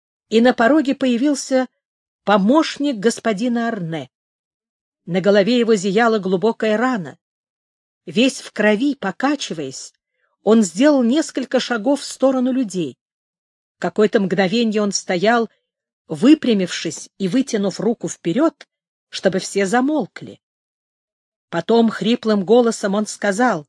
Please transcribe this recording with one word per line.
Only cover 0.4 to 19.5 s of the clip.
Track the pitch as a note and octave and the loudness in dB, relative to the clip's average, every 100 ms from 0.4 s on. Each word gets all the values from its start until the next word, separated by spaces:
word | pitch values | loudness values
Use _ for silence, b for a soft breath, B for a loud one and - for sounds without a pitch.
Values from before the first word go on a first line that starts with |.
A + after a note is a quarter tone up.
на | A#3+ | 4
пороге | A#3+ A#3 D#4 C#4 C4+ | 4 4 4 2 0
появился | C4 A#3+ C#4+ C#4 - C4 B3+ _ _ _ _ _ | 0 0 0 -2 -2 -2 -2 _ _ _ _ _
помощник | - G#3 G3 D4+ D#4 - C#4+ A3+ | 0 2 4 2 2 -2 -4 -2
господина | G#3+ - A#3 G3 B3 A#3 A#3 | -2 -2 -4 -4 -2 -2 -4
Арне. | A3 E3 E3 C3 _ _ _ _ _ _ _ _ _ - | -6 -8 -8 -10 _ _ _ _ _ _ _ _ _ -6
На | F3 | 0
голове | F3+ G3+ G3 B3 | 2 4 4 2
его | A3+ A3 | 2 2
зияла | G3 F#3+ A#3 A3 | 2 2 2 2
глубокая | F#3 F#3 G#3 A3 A3 G#3+ | 0 0 0 -2 -2 0
рана. | B3+ A#3+ D3+ - _ _ _ _ _ _ _ _ - | 0 -2 -6 -14 _ _ _ _ _ _ _ _ -6
Весь | D3+ B3+ - | 0 0 0
в | - | -10
крови, | - G#3+ G#3 C#4+ C4+ | -2 0 2 0 -4
покачиваясь, | G3 - C4+ C#4+ - E3 C3+ - - _ _ _ _ _ | -6 -4 -4 -4 -6 -10 -10 -12 -18 _ _ _ _ _
он | - A3+ | 2 2
сделал | G3 E3 C#4+ C#4+ | 2 2 4 4
несколько | A#3 C#4+ - - C4 B3+ | 2 0 -2 -6 -4 -4
шагов | - A#3 G3+ C#4+ | -2 -4 -2 -2
в | - | -4
сторону | - C4 C4 B3+ | -2 0 0 0
людей. | B3+ A3+ F#3 D3 - _ _ _ _ _ _ _ _ | -2 -4 -4 -8 -10 _ _ _ _ _ _ _ _
Какое-то | F3+ - G#3+ A3 | -6 0 2 2
мгновенье | F#3+ F#3+ F#3 A3+ A#3 G#3+ | 0 0 0 0 0 0
он | G#3 | -2
стоял, | F#3+ - F#3 G3+ A#3 A3+ _ _ _ _ _ _ | -4 -4 0 2 2 0 _ _ _ _ _ _
выпрямившись | D#3 A3 D#4 - G#3 F3+ - E3+ - - - | 0 4 6 4 0 0 -6 -8 -10 -14 -8
и | F#3+ | -4
вытянув | A3+ - - G3+ - | -2 -2 -2 -4 -2
руку | G3+ A#3 E3 | -4 -4 -6
вперёд, | - E3+ E3+ D#4+ - - _ _ _ _ | -6 -4 0 0 -2 -12 _ _ _ _
чтобы | - G3 F#3 | -6 -2 -2
все | - | -4